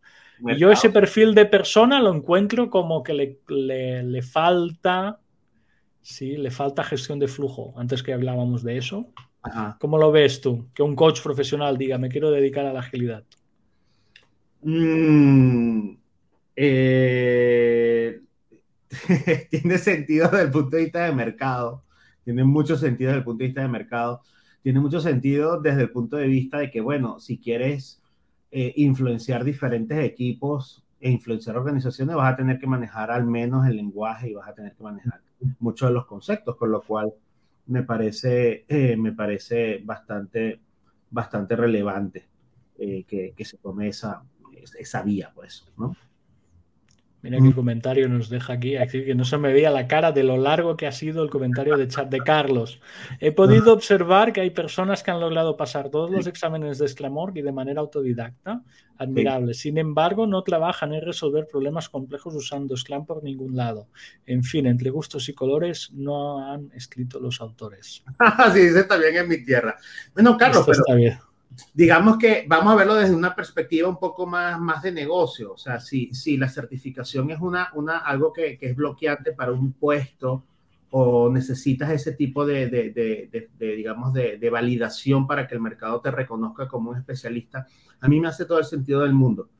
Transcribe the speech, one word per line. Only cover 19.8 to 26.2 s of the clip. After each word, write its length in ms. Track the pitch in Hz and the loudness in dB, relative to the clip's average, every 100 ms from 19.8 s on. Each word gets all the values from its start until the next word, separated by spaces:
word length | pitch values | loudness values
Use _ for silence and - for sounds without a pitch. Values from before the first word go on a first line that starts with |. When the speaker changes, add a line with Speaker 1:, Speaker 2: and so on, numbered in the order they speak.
| 190 170 147 156 170 | 0 -2 0 2 4
Speaker 2:
desde 160 | 196 | 2
el 60 | 160 | 2
punto 260 | 139 135 156 | 0 0 -2
de 60 | |
vista 200 | 165 170 | -2 -2
de 80 | 170 | -2
mercado. 720 | 135 113 107 135 127 120 131 _ _ _ _ | -2 -4 -4 -4 -4 -6 -10 _ _ _ _
Tiene 200 | - 120 | -6 2
mucho 320 | 131 147 151 156 | 4 4 2 0
sentido 320 | 143 120 131 | -2 -2 -2
desde 100 | 135 | -2
el 60 | |
punto 180 | 120 113 | -4 -6
de 60 | 131 | -6
vista 140 | 135 | -4
de 60 | 135 | -6
mercado. 540 | 113 107 117 120 120 _ _ _ _ | -6 -6 -6 -6 -8 _ _ _ _
Tiene 180 | 135 131 | -2 0
mucho 200 | 143 165 | 0 -2
sentido 580 | 160 131 139 143 151 170 | -2 0 0 0 0 0
desde 220 | 151 139 | 0 0
el 80 | 120 | 0
punto 260 | 127 117 | -2 -6
de 80 | 147 | -2